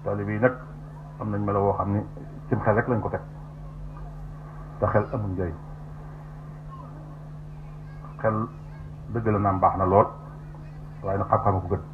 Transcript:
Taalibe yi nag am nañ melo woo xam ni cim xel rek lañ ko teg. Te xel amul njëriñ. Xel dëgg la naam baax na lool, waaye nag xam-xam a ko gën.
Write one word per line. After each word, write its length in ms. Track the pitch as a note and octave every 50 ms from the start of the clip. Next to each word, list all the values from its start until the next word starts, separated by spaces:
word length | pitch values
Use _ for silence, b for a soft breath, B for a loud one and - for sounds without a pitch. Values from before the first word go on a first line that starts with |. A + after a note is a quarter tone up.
| -
Taalibe 260 | G#2 G2+ G2+ G2+ G2+
yi 80 | G#2+ G#2
nag 160 | A2+ B2+ - - - - - - - - - - - - - -
am 100 | G#2 G#2+
nañ 100 | G#2 G2+ G#2
melo 160 | G2+ G2+ G2+
woo 140 | G2 G2+ G2
xam 180 | - F#2+ G2
ni 140 | G2+ G#2 G#2 - - - - - - - - -
cim 120 | - G#2+
xel 140 | - A2+ G#2
rek 120 | A2 - -
lañ 140 | B2 G#2+
ko 80 | F2+ -
teg. 100 | - - - - - - - - - - - - - - - - - - - - - - - - - - - - - - - - - -
Te 60 | -
xel 200 | G#2 - G#2+ G#2 -
amul 200 | - A2 G#2 G2+
njëriñ. 240 | F#2 F2 F#2+ E2+ D#2 D2+ - - - - - - - - - - - - - - - - - - - - - - - - - - - - - - - - - - - - - - - - - - - - - - - - - - - -
Xel 280 | - A2 G#2+ G#2+ A2 - - - - - - - - - - - - -
dëgg 160 | G#2+ A#2 A2+ A2+
la 120 | G#2+ G2+
naam 200 | G2+ G2+ F#2+ F#2
baax 160 | F#2+ F#2 F2 F#2
na 80 | F#2+
lool, 220 | F2+ F#2+ G2+ - - - - - - - - - - - - - - - - - - - - -
waaye 140 | G2 F#2+ F#2+
nag 100 | F#2+ -
xam-xam 280 | - G#2+ - G#2 F#2+
a 40 | F#2
ko 80 | F2 F2
gën. 140 | G2 D#2+ - -